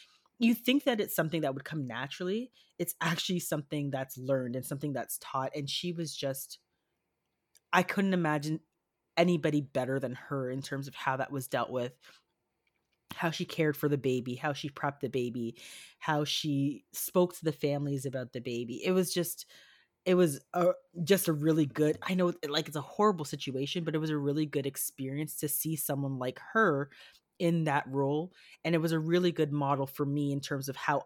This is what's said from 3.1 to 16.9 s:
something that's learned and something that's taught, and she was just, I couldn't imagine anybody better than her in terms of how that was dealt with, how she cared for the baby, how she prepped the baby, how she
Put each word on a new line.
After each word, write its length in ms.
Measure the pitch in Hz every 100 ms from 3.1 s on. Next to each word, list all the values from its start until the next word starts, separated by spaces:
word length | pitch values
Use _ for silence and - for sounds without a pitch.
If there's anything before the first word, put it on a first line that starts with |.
| 165 - 180
something 520 | - 151 147 151 143
that's 260 | 131 135 -
learned 380 | 127 135 127 127
and 100 | 123
something 280 | 139 147
that's 240 | 127 - -
taught, 320 | - 135 131 151
and 140 | 143
she 240 | - 175
was 220 | 170 160 -
just, 440 | 139 135 - - _ _ _ _ _ _ _ _ _ _ _
I 100 | 175
couldn't 300 | 180 - 196
imagine 480 | 185 160 151 151 156 _ _ _ _ _ -
anybody 440 | 175 175 156 147
better 380 | 135 135 127 135
than 160 | 127 123
her 340 | - 139 127
in 120 | 135
terms 260 | 139 139 139
of 80 | -
how 220 | - 131
that 140 | -
was 160 | 139 127
dealt 240 | 131 120
with, 260 | 127 123 - - - _ _ _ _ _ _ _ _ - -
how 160 | 170
she 140 | 156 175
cared 320 | - 156 143
for 120 | 147
the 80 | 143
baby, 380 | 127 127 123 123
how 180 | 151
she 160 | 139 143
prepped 300 | - 147 139
the 80 | 131
baby, 480 | 127 123 117 113 113 - - - -
how 240 | - 151 147
she 600 | - 156 139 139 120 _